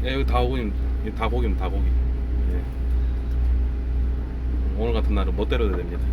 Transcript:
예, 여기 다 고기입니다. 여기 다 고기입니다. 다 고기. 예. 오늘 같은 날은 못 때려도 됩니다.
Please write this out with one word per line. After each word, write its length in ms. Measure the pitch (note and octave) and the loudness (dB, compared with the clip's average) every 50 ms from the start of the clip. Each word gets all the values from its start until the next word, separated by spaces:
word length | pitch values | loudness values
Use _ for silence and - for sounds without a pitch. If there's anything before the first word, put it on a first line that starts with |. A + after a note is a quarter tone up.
| - | -2
예, 100 | B2+ C3 | -2 -2
여기 120 | C3+ C3+ | 0 0
다 140 | B2 - B2 | 2 2 2
고기입니다. 380 | B2 B2 C3 C3 A#2+ G#2 G2 - - - - - | 2 2 0 0 -2 -2 -2 -2 -2 -2 -2 -2
여기 140 | - A2 G#2 | -4 -4 -4
다 120 | - A2+ A2+ | -2 -2 0
고기입니다. 380 | A#2 B2+ A#2+ A2 G2 F#2 F#2 | 0 2 2 2 0 0 0
다 40 | F2+ | -2
고기. 180 | - G2 F#2+ - | 0 0 0 2
예. 760 | - - - - - - - - - - - - F#2 - - - - - - - - - - - - - - - - - - - - - - - - - - - - - - - - - - - - - - - - - - - - G2+ | 2 2 2 0 0 -2 -2 -2 -2 0 0 0 0 -2 -2 -4 -4 -4 -2 0 0 2 2 0 0 -2 -2 -2 0 0 2 2 2 2 2 0 0 -2 -2 -2 0 0 0 0 0 -2 -2 -4 -6 -4 -2 -2 0 0 0 0 0 0
오늘 160 | A2 A#2 A#2 | 0 0 0
같은 200 | A2+ G#2 - - | 2 2 2 2
날은 220 | G2+ F#2+ F2+ - | 2 2 2 0
못 140 | - G#2 - | 0 0 0
때려도 260 | - B2+ A#2 G#2 F#2+ | 2 2 2 2 2
됩니다. 280 | - - - - - - - | 0 -2 -4 -2 -2 -2 -2